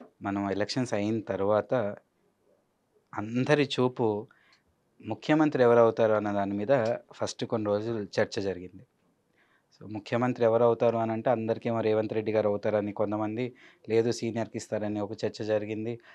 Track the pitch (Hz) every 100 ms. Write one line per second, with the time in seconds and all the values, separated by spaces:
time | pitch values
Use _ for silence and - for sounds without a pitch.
0 | - _ 101 101 98 95 104 135 120 107
1 | 104 110 - 98 98 107 101 131 104 104
2 | _ _ _ _ _ _ _ _ _ _
3 | _ - 104 123 131 147 139 - 127 127
4 | 113 104 117 _ _ _ _ _ _ _
5 | 107 107 - 156 151 147 120 120 113 110
6 | 113 107 104 101 98 101 104 135 113 120
7 | - - 107 - - 117 104 104 110 117
8 | 98 - 101 - 98 90 90 92 - _
9 | _ _ _ _ _ _ _ _ 104 107
10 | - 117 123 120 117 117 120 113 120 113
11 | 113 113 123 117 110 110 120 113 110 107
12 | 110 110 110 107 104 101 110 104 104 101
13 | 104 107 107 110 123 - - _ - 110
14 | 117 117 117 110 107 113 - 107 104 104
15 | 104 110 107 - 107 107 104 110 110 117
16 | -